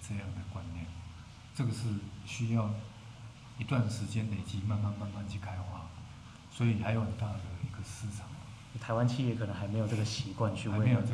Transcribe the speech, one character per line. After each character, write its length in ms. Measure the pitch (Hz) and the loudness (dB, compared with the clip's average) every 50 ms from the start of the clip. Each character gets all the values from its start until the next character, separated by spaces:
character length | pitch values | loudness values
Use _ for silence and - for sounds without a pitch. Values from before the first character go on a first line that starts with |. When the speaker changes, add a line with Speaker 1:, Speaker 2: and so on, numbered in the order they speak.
Speaker 1:
这 140 | - - 104 | -6 -6 -4
样 100 | 101 101 95 95 | -4 -4 -4 -4
的 80 | 98 98 - - | -6 -6 -6 -6
观 100 | 95 85 85 85 | -6 -6 -6 -6
念， 120 | - - - - - - - - - - - - - - - - | -6 -6 -6 -8 -10 -10 -10 -12 -12 -14 -14 -16 -16 -16 -8 -2
这 120 | - 123 | 0 0
个 60 | 110 | 2
是 180 | 104 - 113 113 104 101 - - - - - | 2 0 0 0 0 0 -2 -4 -8 -10 -8
需 280 | - - - 117 113 117 | -6 -2 0 2 4 4
要 140 | 117 107 104 104 104 - - - - - - - - - - - - - - - - | 4 4 4 2 -2 -4 -8 -12 -14 -14 -14 -14 -14 -14 -14 -14 -14 -16 -12 -8 -6
一 40 | 117 | 0
段 220 | - 139 123 110 101 | 2 4 4 4 4
时 160 | - - 104 | 2 0 -2
间 260 | - - 113 110 110 | 0 2 2 2 2
累 60 | 101 92 - - | 0 0 -2 -2
积， 140 | - 98 | -2 0
慢 180 | 95 107 104 104 | 2 2 2 2
慢， 120 | 104 101 104 - | 2 2 0 0
慢 100 | - - | -4 -4
慢 160 | - 101 101 101 | -4 -4 -4 -4
去 80 | 104 98 | -4 -4
开 140 | 92 92 92 92 | -4 -4 -4 -4
发， 280 | 92 - - 85 82 - - - - - - - - - - - - - | -4 -4 -6 -6 -8 -8 -10 -12 -12 -12 -12 -14 -14 -14 -16 -16 -16 -12
所 160 | - - 117 | 0 4 4
以 160 | 117 110 104 | 6 6 6
还 120 | - 104 113 | 4 4 4
有 80 | 117 | 4
很 100 | 113 104 - - | 2 2 0 0
大 100 | 110 104 | 0 0
的 120 | 101 98 87 - - - - | 0 -2 -4 -6 -4 -4 -4
一 80 | - | -4
个 60 | - - - | -4 -6 -8
市 240 | - - - - - - - | -8 -8 -6 -6 -6 -6 -6
场。 80 | - - - - - - - - - - - 110 | -8 -10 -10 -10 -12 -12 -12 -14 -12 -10 -8 -6
Speaker 2:
台 140 | - - 113 | -2 2 4
湾 120 | 117 123 | 4 6
企 220 | 120 123 135 131 120 | 4 4 4 2 2
业 80 | 113 | 2
可 100 | 110 110 | 2 0
能 80 | 98 98 | 0 0
还 140 | - 98 98 | -2 -2 0
没 120 | 107 110 | 2 2
有 60 | 110 | 2
这 120 | 104 117 107 | 2 4 2
个 80 | 104 | 2
习 260 | 104 - - - - | 2 2 0 -2 -2
惯 240 | - - 117 104 - | 0 2 2 2 2
去 140 | - - 110 | 2 0 2
为 80 | 101 107 | 4 6
了 20 | |
Speaker 1:
还 60 | 120 123 | 8 8
没 60 | 123 | 8
有 80 | 107 | 8
这 80 | - - | 6 4